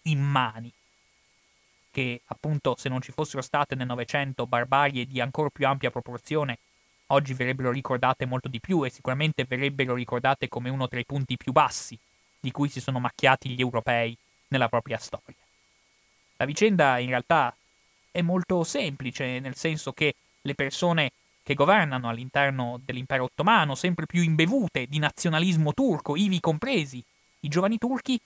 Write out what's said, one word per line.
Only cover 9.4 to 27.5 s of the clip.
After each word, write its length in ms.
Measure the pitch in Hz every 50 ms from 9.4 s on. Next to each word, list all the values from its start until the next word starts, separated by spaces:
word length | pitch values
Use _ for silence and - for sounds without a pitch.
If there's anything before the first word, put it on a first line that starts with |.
| 127
verrebbero 480 | 127 127 127 139 139 139 139 131 127 123
ricordate 560 | 123 120 - 123 123 139 135 135 - 131 -
come 200 | - 135 123 127
uno 200 | 135 135 127 -
tra 100 | - 123
i 60 | -
punti 320 | - 139 139 131 - 127
più 160 | - - 131 127
bassi 440 | 156 143 120 - - - - 113 - _ _ _ _ _ _ _
di 140 | _ - 131
cui 160 | - 143 143
si 140 | 139 - 127
sono 180 | - 139 131 123
macchiati 480 | 123 120 - - 139 131 131 - -
gli 140 | 135 123 123
europei 560 | 127 123 120 113 - 131 120 117 117 117 117 - _ _ _ _ _ _
nella 180 | 139 131 120
propria 300 | 113 - 117 - - 113
storia. 380 | - - - - - - - - _ _ _ _ _ _ _ _ _ _ _ _ _ _ _ _ _ _ _ _
La 80 | - 127
vicenda 520 | 139 147 - 208 220 196 170 147 135 127
in 100 | 123 123
realtà 480 | 127 127 123 - - 165 156 127 120 - _ _ _ _ _ _ _ _ _ _ _
è 100 | - 180
molto 440 | 170 170 185 185 170 - 185 175 165
semplice, 720 | - - 285 220 151 139 - 131 123 - - 135 127 127 127
nel 160 | 135 131 -
senso 380 | - - 165 156 156 - 139 -
che 220 | - 156 143 - - _ _ _ _
le 140 | - 156 139
persone 560 | - 139 135 - - 180 175 165 160 143 123 - _ _ _ _ _ _
che 100 | - 139
governano 560 | 131 143 175 202 214 165 143 131 127 123 117
all'interno 680 | 117 117 127 131 - 143 143 139 135 131 123 120 123 123 135
dell'impero 420 | - 127 127 131 - 143 127 127
ottomano, 500 | - - - 151 202 233 196 156 143 131
sempre 300 | - - 185 175 165 156
più 160 | - - 175
imbevute 680 | 170 160 156 156 160 180 262 277 202 - - 135 123
di 100 | 131 143
nazionalismo 760 | 151 151 151 - - - 175 156 156 170 190 170 156 156 147 -
turco, 420 | - 277 240 170 - - - 143
ivi 240 | 175 208 196 185 160
compresi 640 | - 170 151 151 240 269 262 175 147 135 127 123 - _ _ _ _ _ _ _
i 60 | -
giovani 300 | 147